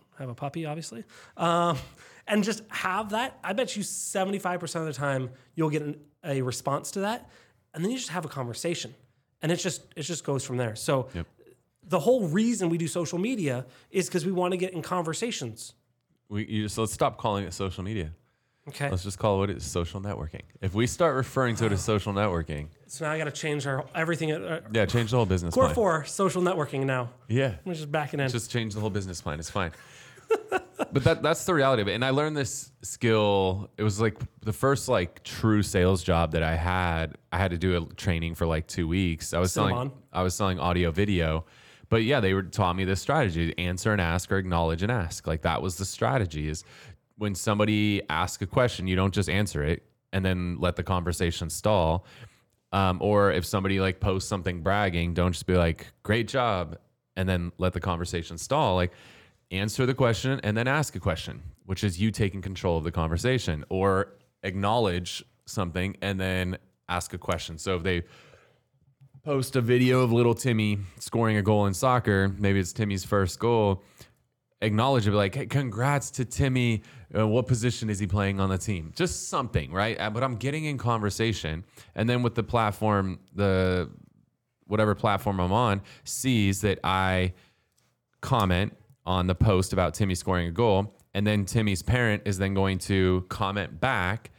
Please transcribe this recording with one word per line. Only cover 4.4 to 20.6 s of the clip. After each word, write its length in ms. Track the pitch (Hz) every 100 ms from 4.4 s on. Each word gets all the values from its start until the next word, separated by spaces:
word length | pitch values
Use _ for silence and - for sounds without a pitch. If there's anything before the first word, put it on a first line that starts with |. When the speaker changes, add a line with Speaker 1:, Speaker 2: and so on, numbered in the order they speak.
| 180 175
Speaker 1:
percent 260 | 165 170 160
of 60 |
the 60 | 135
time 320 | 143 135 127 - _
you'll 160 | - 156
get 120 | 151
an, 180 | 147 147 - _
a 180 | 170 135
response 480 | 127 120 - 143 -
to 80 | 202
that. 300 | 202 240 - - _ _ _
And 120 | 156
then 60 | 185
you 60 | 254
just 120 | 240
have 140 | 175
a 40 | 160
conversation. 680 | 139 120 113 170 170 113 - _ _ _ _
And 80 | 151
it's 100 | 170
just, 200 | 185 - - -
it 60 |
just 220 | 151 165
goes 200 | - 135
from 120 | - 127
there. 160 | 117 107
So 320 | - 139 -
Speaker 2:
Yep. 120 | 87 85 _ - - _ _
Speaker 1:
the 160 | - 170
whole 260 | 208 254 175
reason 400 | 175 226 214 170
we 100 | 170
do 100 | 170
social 300 | 180 165 175
media 460 | 214 247 147 123 131 - _
is 200 | 190 170
'cause 160 | 180 165
we 60 |
wanna 240 | 180 180 185
get 140 | 185
in 80 | 180
conversations. 880 | - 180 160 160 233 - 120 107 - - _ _ _ _ -
Speaker 2:
We, 160 | 104 -
you, 220 | 107 104
so 140 | 113
let's 100 | 110
stop 240 | - 139 -
calling 280 | 117 101
it 100 | 92
social 280 | - 95 90
media. 280 | 92 110 80 82 _ _ _ _ -
Speaker 1:
Okay. 180 | - 143
Speaker 2:
Let's 120 | 92
just 140 | 98 -
call 180 | 110 98
it 20 |
what 120 | 101
it 60 | 82
is, 60 |
social 360 | 76 87 85 98
networking. 420 | 101 82 76 - - -